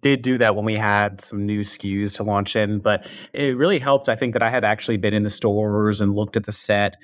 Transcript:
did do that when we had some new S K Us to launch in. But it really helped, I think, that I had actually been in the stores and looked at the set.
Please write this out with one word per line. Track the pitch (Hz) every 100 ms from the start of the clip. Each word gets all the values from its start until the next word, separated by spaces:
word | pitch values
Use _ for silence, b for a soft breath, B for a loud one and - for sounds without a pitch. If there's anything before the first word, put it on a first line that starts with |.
did | 139 135
do | 123 127
that | 117 104
when |
we | 107 107
had | 107 101 104 98
some | - 101
new | 101 104
S | 104 -
K | 101 98
Us | 104
to | -
launch | 104 101 98 117
in. | 104 104
But | 104 101 B B B
it | - 143
really | 127 165 180
helped, | 135 139 -
I | 113
think, | 127
that | 113
I | 113
had | 127
actually | 110 107 - 110
been | 104
in | 104
the | 104
stores | - 113 104 107 104 107 104
and | 101
looked | 101 104 110
at | 101
the |
set. | 104 - 101 101 -